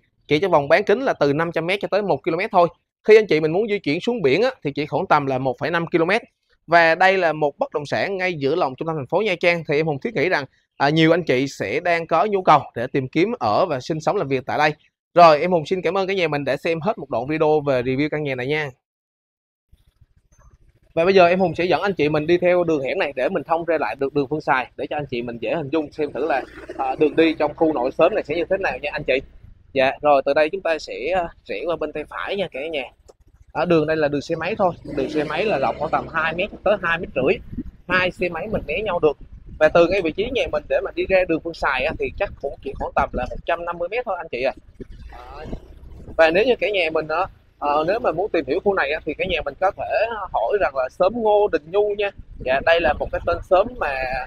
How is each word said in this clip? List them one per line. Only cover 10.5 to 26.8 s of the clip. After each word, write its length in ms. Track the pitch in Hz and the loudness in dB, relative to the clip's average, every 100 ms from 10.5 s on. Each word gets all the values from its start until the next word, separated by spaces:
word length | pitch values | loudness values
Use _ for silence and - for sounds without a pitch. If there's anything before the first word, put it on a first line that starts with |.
| _ _ - | _ _ -2
à, 120 | 143 | 2
nhiều 260 | 160 160 | 4 4
anh 80 | 170 | 4
chị 240 | 170 127 139 | 2 0 0
sẽ 320 | - 98 139 | -4 -4 -2
đang 260 | 175 165 165 | 0 -2 0
có 180 | 165 | 0
nhu 180 | 214 196 | 2 0
cầu 200 | 185 147 - | 4 4 4
để 120 | 120 123 | -8 -4
tìm 220 | 143 131 | -2 -2
kiếm 240 | 156 202 247 | 0 0 0
ở 280 | 113 113 180 | 0 2 0
và 140 | 135 | -2
sinh 200 | - 156 | -6 -4
sống 160 | 156 196 | -2 -2
làm 120 | 139 | -2
việc 180 | 131 127 | -4 -2
tại 120 | 120 | 0
đây. 160 | 151 151 _ _ _ | 0 0 _ _ _
Rồi, 260 | 170 165 147 | 8 10 8
em 100 | 175 | 4
Hùng 160 | 175 151 | 0 0
xin 160 | 185 | -2
cảm 160 | 160 190 | -2 -2
ơn 80 | 190 | -2
cả 80 | |
nhà 140 | 196 160 | 0 0
mình 160 | 147 | 0
đã 120 | 131 139 | -2 -2
xem 240 | 175 165 | -2 -2
hết 180 | 180 226 | -2 -4
một 120 | 139 | -4
đoạn 160 | 113 131 | -4 -2
video 340 | 156 156 156 | 0 2 2
về 220 | 143 127 | 2 0
review 260 | 123 131 147 | 0 -2 -2
căn 120 | 151 | -2
nhà 120 | 147 | -4
này 120 | 127 127 | -6 -4
nha. 240 | 151 143 - _ _ _ _ _ _ _ _ _ _ _ _ _ _ _ _ _ _ _ _ _ | -4 -4 -10 _ _ _ _ _ _ _ _ _ _ _ _ _ _ _ _ _ _ _ _ _
Và 100 | 160 | -2
bây 100 | 175 | 2
giờ 120 | 190 170 | 6 6
em 140 | 185 | 4
Hùng 140 | 180 | 0
sẽ 100 | 165 | 0
dẫn 180 | 180 151 | 0 0
anh 120 | 202 | 0
chị 140 | 175 151 | 0 2
mình 180 | 151 156 | 2 2
đi 120 | 175 | 2
theo 260 | 175 180 | 4 2
đường 180 | 170 151 | 2 0
hẻm 160 | 127 175 | -2 -2
này 140 | 151 131 | -4 -2
để 120 | 143 | -2
mình 140 | 180 | -2
thông 220 | 143 165 | -2 -2
ra 140 | 165 156 | 0 -2
lại 160 | 110 117 | -2 -4
được 160 | 139 | -2
đường 120 | 147 131 | -2 -2
Phương 100 | 151 | -4
Xài, 300 | 151 131 120 - | 0 0 -2 -8
để 100 | 139 | -8
cho 60 | 151 | -6
anh 100 | 143 | -6
chị 120 | 120 | -6
mình 160 | 120 117 | -6 -6
dễ 160 | 110 | -4
hình 140 | 165 139 | -4 -2
dung 220 | 160 147 | -4 -4
xem 200 | - 143 | -6 -6
thử 140 | 123 156 | -4 -2
là, 160 | 135 113 - - | -2 -4 -16 -14
à, 160 | - | -8